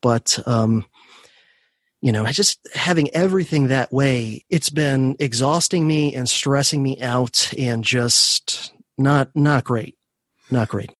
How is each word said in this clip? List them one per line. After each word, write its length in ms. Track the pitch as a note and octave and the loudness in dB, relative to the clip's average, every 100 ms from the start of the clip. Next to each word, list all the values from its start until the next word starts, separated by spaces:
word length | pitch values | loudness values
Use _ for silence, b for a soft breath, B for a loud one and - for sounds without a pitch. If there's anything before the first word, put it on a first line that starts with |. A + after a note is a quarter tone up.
but, 380 | B2 A#2 - - - | 0 2 0 -4 0
um, 400 | A#2 A2 A2+ - b b b b b b b b b b - | 0 2 0 -2 b b b b b b b b b b -4
you 100 | C3 | -2
know, 140 | G#2+ A2 | 0 -2
I 80 | |
just 260 | D3 G3+ - - - | 0 0 -2 -10 -6
having 340 | F3 E3+ C#3+ | 0 0 0
everything 560 | D#3+ F#3+ F#3+ E3+ D#3 C3 | 2 2 0 0 0 2
that 260 | C3 - | 2 0
way, 500 | C3 C#3 B2 A2+ G#2+ - | 0 0 0 -4 -8 -2
it's 200 | E3+ - | -2 -2
been 460 | D3+ D3 C3+ C3 C#3 | -2 0 2 0 0
exhausting 680 | C#3+ A2+ C3 E3 - F3+ D#3 | -4 0 0 2 0 0 2
me 260 | D#3 D3 C3 | 2 0 -2
and 120 | B2 | -4
stressing 560 | - C#3 C#3 C3+ D3 | -2 0 0 0 0
me 180 | C3+ - | -2 -2
out 480 | B2+ B2 B2 - - - | -2 -2 0 -2 -4 -2
and 240 | B2+ A2+ | -2 -2
just 920 | A2 B2 A#2+ - - - - - - _ _ - | -2 -2 0 2 2 0 -4 -10 -10 _ _ -2
not, 320 | C3+ C#3+ C3+ D3+ | 2 2 2 2
not 280 | D3 C#3 | 2 2
great. 320 | - A#2 - - _ _ _ _ - | 0 -4 -4 -16 _ _ _ _ -4
Not 160 | B2+ G#2+ | -2 0
great. 240 | G2+ - | -4 -8